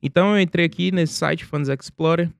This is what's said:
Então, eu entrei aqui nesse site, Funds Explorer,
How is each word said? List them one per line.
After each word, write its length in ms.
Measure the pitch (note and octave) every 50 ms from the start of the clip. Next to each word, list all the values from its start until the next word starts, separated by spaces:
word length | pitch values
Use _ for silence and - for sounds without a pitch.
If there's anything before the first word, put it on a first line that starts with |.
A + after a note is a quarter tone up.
Então, 300 | C#3+ C#3 - E3+ F#3+ G#3 G#3
eu 60 | G3+
entrei 240 | F#3 E3+ - E3+ E3+
aqui 260 | D#3+ - - F3 F#3
nesse 220 | F#3 F3 E3 D#3+ -
site, 300 | - D#3+ D3 D#3+ E3 -
Funds 220 | - D3+ D3 C#3+ C3+
Explorer, 640 | C#3 C3 - - - - D#3+ D#3+ E3 E3+ E3+ D#3+ -